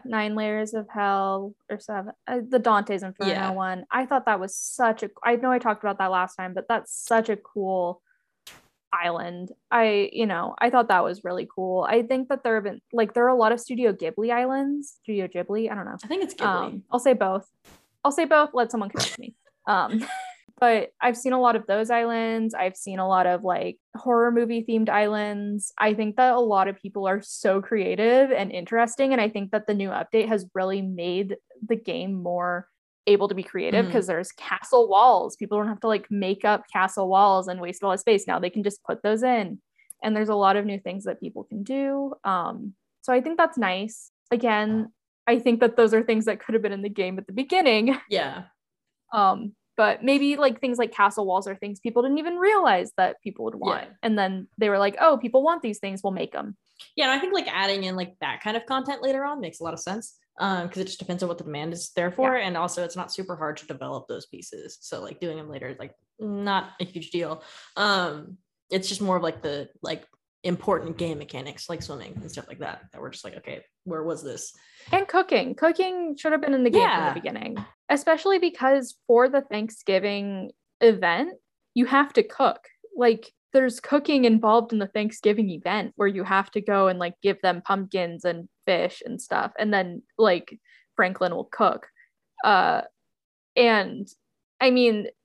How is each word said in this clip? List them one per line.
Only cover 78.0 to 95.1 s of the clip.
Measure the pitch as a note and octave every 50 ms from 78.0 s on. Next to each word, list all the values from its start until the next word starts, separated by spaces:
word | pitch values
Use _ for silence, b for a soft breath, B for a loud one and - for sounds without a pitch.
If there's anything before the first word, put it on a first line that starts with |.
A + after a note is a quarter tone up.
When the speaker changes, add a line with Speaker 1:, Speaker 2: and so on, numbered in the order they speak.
| - E4 D#4+ D#4+ - G4 G4 F4+
Speaker 1:
because | F4 E4+ E4+ - B3+ C4 C#4 C#4 B3 - - _ _ -
for | A#3+ A#3 B3+ C4+
the | C#4 C#4
Thanksgiving | C#4 - G#3 G#3+ G#3+ A3 - - - - F#3+ F#3+ G3+ G3+ G3+ G3+ G3+ G3+ G3 F#3+ F#3 G3+ - _ _ _ _ -
event, | A#3 A3+ G#3+ F#3 F#3 E3+ E3+ F#3+ C#4+ F4 F#4+ - _ _ _ _ _ _ -
you | A#3+ B3 -
have | C4+ C#4 C#4+ C#4 -
to | A#3+
cook. | A3 - - - C4+ G#3+ - - - - _ _ - A4+ G4+
Like, | D#4 B3 A#3 A3+ A3 - - _ _ _ _ -
there's | C4+ C4 B3+ A#3 -
cooking | - - C#4+ D4 C#4+ - D4 C4+ B3+
involved | A#3 A3 A3 A3 G#3+ A3 A#3+ A3+ A3+
in | A3+ G#3+
the | G3
Thanksgiving | G3 - G#3+ G#3 G#3+ - - - G#3 G#3 A3 G#3+ F#3+
event | E3+ - - F3 G3 G#3+ F#3 - -
where | - G3+ G3
you | G3 F#3+ F#3+
have | F#3+ G3 G3 G3 -
to | - G#3+
go | G3+ G#3 G3+ G3 F#3+ F#3+
and, | F#3 F3+
like, | F3 F3 F3 _
give | - G3 F#3 -
them | - F#3 F3 F3 -
pumpkins | - G3 G3 F#3+ F#3+ - F#3+ F3 E3+ E3+ E3 -
and | F3+ E3+ E3+ E3+ - _ _ - -
fish | F#3 E3 - F3 - - -
and | - - -
stuff. | - - - - - - - -
And | G#3+ G#3+ G3+
then, | G3 F#3 F3 F3 - - _ _ -
like, | A3 G#3 F3+ E3+ - - - - _ b b b b b _
Franklin | - G3 F#3 F#3+ - F#3 F3 E3+
will | E3+ -
cook. | - - - A3 F3 - - - - _ b b b b b _ _ _ - -
Uh, | G#3+ G3+ F3+ - - - - - - _ _ _ _ _ _ _ _ _ _ _ _ -
and | B3 A#3+ A#3 A3 G#3 F#3+ F#3 - - G3+ - - _ _ _ _ _ _ _ _ -
I | C4 C4
mean, | B3 B3+ B3 A#3 A3 G#3 G3 -